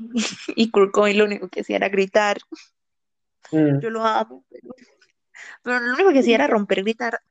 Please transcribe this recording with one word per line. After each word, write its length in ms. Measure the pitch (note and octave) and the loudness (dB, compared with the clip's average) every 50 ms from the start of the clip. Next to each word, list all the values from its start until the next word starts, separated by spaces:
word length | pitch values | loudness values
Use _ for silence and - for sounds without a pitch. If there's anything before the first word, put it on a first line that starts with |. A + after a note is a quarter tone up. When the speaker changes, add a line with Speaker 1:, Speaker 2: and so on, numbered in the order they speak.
| A3+ A#3 A#3 | -14 -8 -4
Speaker 1:
<laughs> 420 | A#3+ G#3 - - - - - - | -4 -4 -4 -6 -10 -12 -8 -2
y 140 | - A3+ A3+ | -2 -2 2
Kurt 200 | - G3+ G3 G3 | 2 2 2 4
Cobain 260 | - G#3 G#3 G#3 G3+ G#3 | 2 2 2 2 2 2
lo 80 | G#3 | 2
único 220 | G#3 G3+ G3 F#3+ F3+ | 0 0 -6 -10 -10
que 120 | - - | -10 -10
hacía 160 | G#3 - G3+ G3 | -6 -4 -2 -2
era 120 | G3 G3 | -2 0
gritar. 480 | G3+ G3 G3 G3 - G#3+ G#3 G#3 G3+ - - _ - - - _ _ _ _ _ _ _ _ _ _ _ _ _ _ _ _ - | 0 0 -2 0 2 0 2 2 0 -4 -8 _ -20 -20 -20 _ _ _ _ _ _ _ _ _ _ _ _ _ _ _ _ -4
Speaker 2:
Mm. 280 | - D#3 D#3 D3 C#3+ C#3 | 0 2 2 2 2 0
Speaker 1:
Yo 100 | C#3+ A3+ | -2 -4
lo 140 | A3+ A3 A3+ | -4 -2 -2
amo, 380 | A3+ A3 A3+ A3+ A3+ B3 C4+ - _ | 0 0 0 -2 -4 -8 -16 -20 _
pero... 260 | - - - A#3+ B3 - B3 _ _ _ _ _ _ _ _ _ _ - - - - - _ | -20 -20 -20 -20 -20 -20 _ _ _ _ _ _ _ _ _ _ _ -20 -20 -20 -20 -12 _
pero... 160 | A#3 B3 B3 | -4 -4 -2
lo 140 | A#3 A#3+ B3 | -2 -2 0
único 180 | C#4 F#4+ G4 | 2 4 4
que 80 | D4+ C4+ | 6 6
hacía 160 | A3+ A3+ A3+ | 4 4 4
era 120 | A3 C#4+ C#4+ | 4 2 2
romper 360 | B3+ G#3+ G3+ - G3 F#3 G3 | 0 0 0 -2 -2 -2 -2
gritar, 380 | G#3+ A3+ - B3 A#3 A#3 - - _ | -4 -4 -4 -6 -6 -6 -8 -12 _